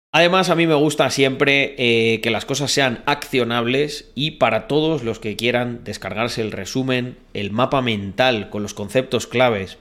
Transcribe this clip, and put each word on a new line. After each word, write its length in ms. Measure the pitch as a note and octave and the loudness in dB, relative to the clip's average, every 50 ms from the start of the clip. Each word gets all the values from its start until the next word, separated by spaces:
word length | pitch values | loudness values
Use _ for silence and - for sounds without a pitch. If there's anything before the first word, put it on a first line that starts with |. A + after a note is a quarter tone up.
| _ _ - | _ _ 2
Además, 360 | D#3 E3+ F3 F#3 F#3+ F3+ F3 | 2 4 4 4 2 2 2
a 60 | E3 | 2
mí 100 | E3 E3+ | 2 4
me 100 | E3 D#3 | 4 4
gusta 340 | C#3+ D3+ D#3 D3+ - D3 B2 | 4 4 4 4 2 2 2
siempre, 680 | - C#3 C3+ C3 C3 B2 D3 C#3 C#3 C#3 C3+ - - | 2 2 2 2 2 2 2 4 4 4 2 0 -2
eh, 440 | - B2+ A#2+ A#2 A2+ A2+ A2+ A2+ A2 | 0 2 2 4 4 4 2 2 0
que 80 | A2 A#2 | 0 0
las 160 | A2 G2+ - | -2 -2 -2
cosas 260 | - C3+ C3 D3 B2+ | -4 -4 -2 -2 0
sean 320 | - D3 C#3 B2+ A2+ G#2 - | 0 2 2 0 0 -2 -2
accionables 1080 | C#3+ C#3+ - - - - B2 A#2+ A#2 A#2 A#2+ A#2 A#2+ C3 C#3 D3 D3 - - - - _ | -2 -2 -2 -4 -2 0 0 0 0 0 0 0 0 0 0 -2 -2 -6 -10 -14 -12 _
y 160 | B2+ D3 D#3 | -6 -4 -4
para 380 | - - B2+ A2+ A2 A2 - - | 0 0 2 2 2 0 -2 0
todos 340 | C#3 D3+ D#3 D#3+ D#3+ C#3 A#2+ | 0 0 2 0 -2 -2 -4
los 160 | A2+ G#2 - | -6 -6 -6
que 160 | - G#2+ G2+ | -8 -8 -4
quieran 480 | G#2 A#2 A#2+ A#2+ A#2+ B2 A#2+ A#2+ A#2 - | -2 0 0 0 0 -2 -4 -6 -10 -10
descargarse 580 | G#2 G2+ - - F#2+ G2 G#2 A#2+ - - B2 | -12 -12 -10 -6 -4 -2 -2 -2 -2 -2 -4
el 120 | A2 G#2 F#2+ | -6 -4 -6
resumen, 640 | G2 F#2+ - - C3 C3 C3 B2+ B2+ B2 B2 - - - - - | -8 -10 -6 -4 -2 -2 0 0 -2 -2 -6 -10 -16 -18 -12 -8
el 180 | G2+ G2+ G2 | -8 -6 -4
mapa 300 | G2+ A2+ B2+ C3 C#3 C3 | 0 0 0 2 0 0
mental 680 | B2+ A#2+ A2 G2+ G2+ G2 F#2 - B2+ C3 A#2+ G#2+ F#2+ G2 | 0 0 -2 -2 -4 -4 -2 0 2 2 2 0 -4 -6
con 140 | - G#2+ G#2 | -8 -8 -8
los 100 | G2 - | -8 -8
conceptos 540 | A2 G2+ G2 - C3 C3 - - A2+ - | -10 -8 -2 -2 -2 0 0 -2 -4 -4
claves 500 | - - A#2+ B2+ B2 A2 G2 F#2+ F2 - - | -2 0 2 2 2 2 0 -4 -8 -12 -18